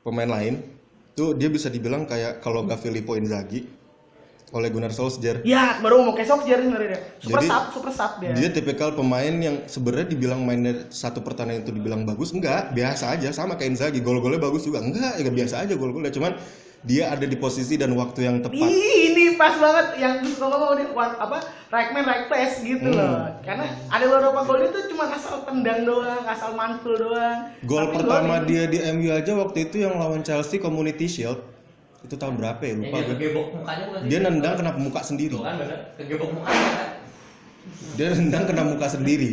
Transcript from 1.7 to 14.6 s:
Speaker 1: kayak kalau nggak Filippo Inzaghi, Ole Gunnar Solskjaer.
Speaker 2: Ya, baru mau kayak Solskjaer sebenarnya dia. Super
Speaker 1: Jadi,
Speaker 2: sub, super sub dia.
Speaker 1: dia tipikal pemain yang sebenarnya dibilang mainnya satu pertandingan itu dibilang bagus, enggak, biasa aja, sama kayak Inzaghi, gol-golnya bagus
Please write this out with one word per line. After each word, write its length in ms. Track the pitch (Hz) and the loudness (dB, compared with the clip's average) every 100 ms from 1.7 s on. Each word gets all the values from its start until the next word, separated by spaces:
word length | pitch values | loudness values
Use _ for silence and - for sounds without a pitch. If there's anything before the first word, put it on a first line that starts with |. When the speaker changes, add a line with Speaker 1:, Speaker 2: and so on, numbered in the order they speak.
| 120 113 139 | -4 -2 -2
Speaker 1:
kayak 360 | 156 117 117 120 | -2 -4 -4 -4
kalau 240 | 123 113 | -2 -2
nggak 160 | 104 110 | -2 -4
Filippo 340 | 117 110 110 | -4 -4 -2
Inzaghi, 540 | 110 107 104 95 117 - - - _ _ - - - - | -2 -2 -4 -4 -8 -8 -18 -20 _ _ -20 -20 -20 -8
Ole 200 | 117 117 | -4 -2
Gunnar 200 | 113 113 | -2 -4
Solskjaer. 540 | 110 131 127 117 117 | -2 -4 -2 -2 -2
Speaker 2:
Ya, 340 | 220 254 254 214 | 4 4 4 2
baru 200 | 220 247 | 6 6
mau 140 | 247 | 6
kayak 140 | - 226 | 2 2
Solskjaer 320 | 285 285 247 | 2 4 2
sebenarnya 280 | 254 220 208 | 4 0 -2
dia. 120 | 185 - - | -4 -10 -12
Super 140 | - 262 | 0 2
Speaker 1:
Jadi, 120 | 320 | 4
Speaker 2:
sub, 140 | 247 - | 2 0
super 180 | 254 269 | -6 -8
sub 200 | 262 208 - | -4 -4 -4
dia. 140 | 185 | -4
Speaker 1:
dia 180 | 120 165 | 0 2
tipikal 400 | 160 143 139 151 | 0 -2 0 -2
pemain 420 | 151 131 127 147 170 | 0 0 2 0 0
yang 200 | 165 143 - | 0 -2 -6
sebenarnya 420 | - 120 123 180 | -2 0 0 -2
dibilang 320 | 147 123 127 | 0 0 0
mainnya 480 | 127 120 123 120 - | 0 2 0 -2 -6
satu 320 | - 123 - | -8 -6 -6
pertandingan 400 | - 123 117 113 | -8 -6 -4 -4
itu 120 | 110 | -6
dibilang 280 | 107 107 110 | -6 -4 -2
bagus, 280 | 110 104 165 | -4 -4 -4
enggak, 400 | 180 156 156 190 | -2 0 -2 0
biasa 400 | 120 127 135 - | 0 0 -2 -2
aja, 180 | 165 135 | -2 -2
sama 220 | 143 185 165 | -4 -4 -2
kayak 200 | 131 123 | -2 0
Inzaghi, 240 | 147 135 | 0 0
gol-golnya 400 | 120 123 123 160 | 0 2 2 0
bagus 240 | 147 156 | 2 0